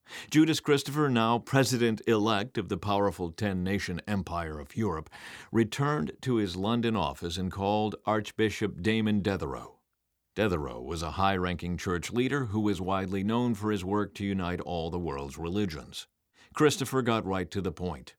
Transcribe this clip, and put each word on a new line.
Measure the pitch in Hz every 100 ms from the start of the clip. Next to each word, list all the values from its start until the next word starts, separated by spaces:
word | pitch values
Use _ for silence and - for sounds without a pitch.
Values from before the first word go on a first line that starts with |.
| - - -
Judas | 151 160 147
Christopher, | - 139 139 147 147
now | 120 113 120
president-elect | - 135 113 123 117 110 - 110 107 101 113 -
of | 92
the | 92
powerful | 107 101 101 87 87
ten-nation | - 104 92 92 98 - 85 -
empire | 101 87 87 82 76
of | 69 -
Europe, | 107 80 - - - - -
returned | 113 110 - 143 151 151 -
to | 131 117
his | 101
London | 92 101 120 117
office | 107 76 69 87 87
and | 92
called | 92 98 107 107 - -
Archbishop | 107 104 - 110 - 104 -
Damon | 98 110 107 104
Devereux. | 98 95 73 62 - - _ _ _ _ _ -
Devereux | 107 85 69 58
was | 65 82
a | 80
high-ranking | 80 98 95 90 85 87 85
church | 98 87 -
leader | 117 127 139 117
who | 107
was | 104 92
widely | 92 95 92 98
known | 101 117 123
for | 101 107
his | 104
work | 92 104 101
to | -
unite | 98 95 87 87
all | - 85 82
the | 87
world's | 82 69 71 71
religions. | 85 98 98 76 60 - - _ _ _ -
Christopher | - 151 - 135 131
got | 120 113 95
right | 95 85
to | 101
the | 90
point. | 82 90 69 67